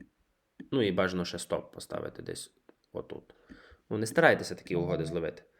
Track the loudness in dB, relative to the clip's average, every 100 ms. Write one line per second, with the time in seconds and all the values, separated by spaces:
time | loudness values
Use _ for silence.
0 | -20 _ _ _ _ -20 -2 2 4 4
1 | 2 2 -2 -4 -4 -4 -4 -14 -8 -6
2 | -6 -10 -10 -10 -12 _ _ _ _ -10
3 | -10 -12 -16 -20 -20 -20 -20 -20 -6 -4
4 | 0 6 6 6 2 -8 -2 0 2 0
5 | 0 -2 -4 -6 -14